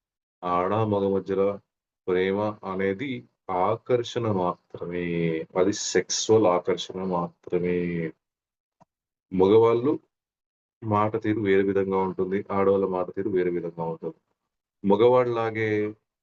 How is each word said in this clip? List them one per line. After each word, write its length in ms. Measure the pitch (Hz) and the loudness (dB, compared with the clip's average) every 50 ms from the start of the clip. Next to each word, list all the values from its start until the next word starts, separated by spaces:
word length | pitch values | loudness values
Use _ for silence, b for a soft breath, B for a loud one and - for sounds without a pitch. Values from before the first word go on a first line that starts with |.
| _ _ _ _ _ _ _ - 90 | _ _ _ _ _ _ _ -10 -6
ఆడ 300 | 90 87 87 90 95 101 | -2 0 0 0 0 0
మగ 420 | 110 110 107 101 101 98 98 98 | 0 0 0 0 0 0 0 0
మధ్యలో 440 | 95 90 98 95 95 98 101 101 98 _ _ _ _ _ _ _ _ - | -2 -2 -2 0 0 0 0 -2 -4 _ _ _ _ _ _ _ _ -4
ప్రేమ 320 | 92 90 92 92 95 98 101 107 107 104 - - | -2 0 0 2 0 0 -2 -2 -4 -6 -8 -10
అనేది 680 | 98 92 95 95 98 98 98 143 139 123 120 - _ _ _ - - | -8 -6 -2 -2 -2 -2 -4 -6 -8 -8 -10 -12 _ _ _ -10 -6
ఆకర్షణ 840 | 92 90 92 101 117 113 _ - 123 120 120 - - 123 117 110 | -2 0 0 0 0 -2 _ 0 0 0 0 -4 -6 -4 -2 -2
మాత్రమే. 760 | 101 95 90 87 - _ _ _ - - 87 85 87 87 87 87 85 85 85 82 80 80 82 _ - 92 | 0 0 0 -2 -4 _ _ _ -16 -12 -10 -8 -6 -4 -4 -2 -2 0 0 0 -2 -4 -6 _ 0 0
అది 140 | 92 101 104 | 0 0 0
సెక్సువల్ 720 | - - - - 92 - - - - - - 110 110 104 | -4 -6 0 0 0 0 0 -6 -4 0 2 4 4 4
ఆకర్షణ 560 | 90 87 87 - 95 90 87 - - - 92 95 | 4 2 2 0 -2 -4 -4 -6 -10 -8 -8 -4
మాత్రమే. 720 | 92 90 87 87 85 _ _ - - 90 87 87 90 87 87 87 87 85 85 82 80 - _ _ _ _ _ _ _ _ _ _ _ _ _ - _ _ _ _ _ _ _ _ - 92 92 | -4 -2 -4 -4 -6 _ _ -10 -4 -4 -2 -2 0 -2 -2 -2 -4 -4 -4 -6 -8 -10 _ _ _ _ _ _ _ _ _ _ _ _ _ -20 _ _ _ _ _ _ _ _ -4 2 4
మగవాళ్ళు 580 | 92 98 107 113 113 117 117 120 123 147 160 - _ _ _ _ _ _ _ _ _ _ _ _ _ _ _ - 117 | 6 6 8 6 6 6 4 2 0 -2 -2 -4 _ _ _ _ _ _ _ _ _ _ _ _ _ _ _ -10 -4
మాట 380 | 110 104 104 107 107 110 107 - | 0 0 2 2 0 -2 -2 -2
తీరు 160 | 107 107 - | -2 -2 0
వేరే 240 | 104 98 95 98 98 | 2 2 4 4 4
విధంగా 340 | 98 98 98 95 95 95 | 2 0 0 0 0 0
ఉంటుంది. 480 | 95 95 92 87 - 95 92 95 104 - - | 0 0 -2 -2 -4 -4 -2 -2 -4 -4 -2
ఆడవాళ్ళ 340 | 101 98 98 98 98 98 98 | -2 2 2 4 4 2 2
మాట 220 | 95 92 90 90 - - | 0 -2 -4 -4 -4 -6
తీరు 140 | 95 98 110 | -6 -6 -2
వేరే 220 | 95 90 87 90 | 0 0 0 0
విధంగా 320 | 87 85 85 85 82 85 82 | -2 -4 -6 -8 -8 -8 -8
ఉంటుంది. 360 | 82 82 80 85 80 - _ _ _ _ _ _ _ _ _ _ _ _ - - | -8 -8 -8 -10 -12 -12 _ _ _ _ _ _ _ _ _ _ _ _ -4 0
మగవాళ్ళలాగే 840 | 98 104 104 117 120 127 127 123 120 117 113 113 113 107 110 110 110 107 104 104 107 107 _ _ _ _ _ | 2 4 6 6 6 6 4 2 2 -2 -2 -2 -2 -2 -2 -2 0 0 0 -2 -4 -6 _ _ _ _ _